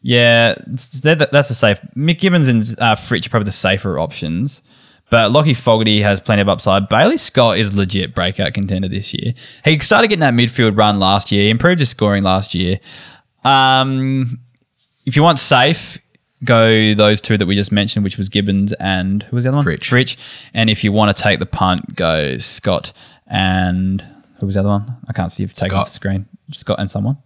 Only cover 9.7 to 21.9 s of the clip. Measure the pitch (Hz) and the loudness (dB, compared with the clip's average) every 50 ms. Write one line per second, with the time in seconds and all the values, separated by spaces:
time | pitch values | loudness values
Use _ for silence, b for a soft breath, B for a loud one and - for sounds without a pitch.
9.7 | 160 151 - - 220 208 226 220 208 175 160 139 120 120 120 117 - - 123 113 | 0 2 2 2 2 4 2 2 0 2 2 2 2 2 2 0 2 2 0 2
10.7 | 101 104 107 107 104 101 95 92 98 101 - - 101 101 101 104 110 117 - 170 | 4 4 4 4 4 2 2 2 2 2 0 0 0 2 2 2 2 2 2 2
11.7 | 180 175 143 123 - - 110 104 101 101 98 95 92 95 95 - - 87 92 90 | 2 2 0 -2 0 0 0 0 2 2 0 0 0 0 -2 -4 -4 -4 -2 -2
12.7 | 92 101 B B B B B B B B B B _ _ _ 131 135 135 135 131 | -2 -4 B B B B B B B B B B _ _ _ 2 2 4 4 4
13.7 | 131 131 131 135 135 131 131 131 135 135 131 120 123 - - _ _ _ _ _ | 2 2 0 0 -2 -4 -2 -2 -2 -2 -2 -4 -6 -10 -16 _ _ _ _ _
14.7 | _ _ _ _ _ _ _ - 123 147 147 170 156 135 - - 147 127 123 143 | _ _ _ _ _ _ _ -2 2 4 4 4 4 4 2 2 4 4 4 4
15.7 | 165 - - - - - _ _ _ _ _ _ _ _ - 120 123 117 113 113 | 2 0 -4 -10 -12 -14 _ _ _ _ _ _ _ _ -2 2 4 4 6 6
16.7 | 113 110 107 107 107 104 107 104 107 101 - - 113 101 101 87 101 101 101 - | 4 4 4 2 4 4 4 4 4 2 0 0 0 0 2 0 0 -2 -2 0
17.7 | - 101 101 107 - 107 104 95 - - 98 98 - 101 101 101 98 98 98 101 | 0 0 0 0 -2 -2 -2 -2 -4 -4 -8 -4 -2 -2 -2 0 0 0 0 -2
18.7 | 104 - - 98 95 92 92 95 98 104 104 - - 120 120 127 135 147 143 87 | -4 -4 -4 -4 -2 -2 -2 -2 -4 -4 -4 -4 -6 -4 -2 0 0 0 -2 -2
19.7 | 78 - - - 120 123 131 127 - B B B B B B B B 110 113 113 | -4 -4 -4 -2 0 0 0 0 -4 B B B B B B B B -2 0 0
20.7 | 107 - - 107 101 107 107 104 98 - - 104 98 73 - - - - 92 92 | 0 0 0 0 2 2 2 2 2 0 0 0 0 0 -2 -6 -4 -2 0 0
21.7 | 90 87 - - | 0 -2 -4 -10